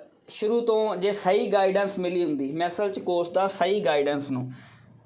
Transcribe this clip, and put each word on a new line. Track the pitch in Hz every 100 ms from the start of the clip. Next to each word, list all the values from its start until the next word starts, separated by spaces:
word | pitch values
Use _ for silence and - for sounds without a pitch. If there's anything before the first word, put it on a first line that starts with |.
| - _ -
ਸ਼ੁਰੂ | - 214 233
ਤੋਂ | 233 220 214 180
ਜੇ | 196
ਸਹੀ | 202 185 214 226
ਗਾਈਡੈਂਸ | 202 190 190 196 190
ਮਿਲੀ | 180 175
ਹੁੰਦੀ, | 165 143 135
ਮੈਂ | 160 175
ਅਸਲ | 175 202
'ਚ | 190
ਕੋਰਸ | 180 175 170
ਦਾ | 185 196
ਸਹੀ | - 180 208
ਗਾਈਡੈਂਸ | 170 147 143 147 135
ਨੂੰ | 127 127 127 - - - -